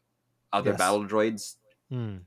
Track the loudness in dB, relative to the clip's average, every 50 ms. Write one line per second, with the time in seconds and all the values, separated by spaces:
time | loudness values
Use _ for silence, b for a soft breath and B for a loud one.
0 | _ _ _ _ _ _ _ _ _ _ 0 0 2 2 2 2 2 2 2 2
1 | 0 0 2 2 2 2 0 -4 -8 -12 -16 _ _ _ _ _ _ -10 -8 -6
2 | -6 -6 -8 -10 -14